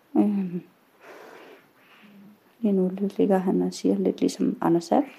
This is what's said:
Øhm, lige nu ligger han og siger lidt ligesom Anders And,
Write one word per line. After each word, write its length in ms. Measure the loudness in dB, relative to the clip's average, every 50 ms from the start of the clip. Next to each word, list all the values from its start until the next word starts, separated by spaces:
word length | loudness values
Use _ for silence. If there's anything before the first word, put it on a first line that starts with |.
| _ _ 0
Øhm, 460 | 2 2 2 0 -2 -4 -4 -6 -10 -10 -12 _ _ _ _ _ _ -20 -20 -20 -20 -20 -20 -20 -20 -20 -20 -20 -20 _ _ _ _ _ _ -20 -20 -20 -20 -20 -20 -20 -20 -20 _ _ _ _ -4
lige 140 | -2 0 2
nu 180 | 2 0 0 -2 -4 -6 -4 0
ligger 200 | 0 2 2 2
han 240 | 2 2 0 0 0
og 120 | 0 -2 -4
siger 220 | -2 0 0 0
lidt 240 | 2 0 -2 0 0
ligesom 380 | -2 -2 0 0 -2 -2 -2 -2
Anders 300 | 0 0 0 0 0 2
And, 140 | 0 0 0 -2 -10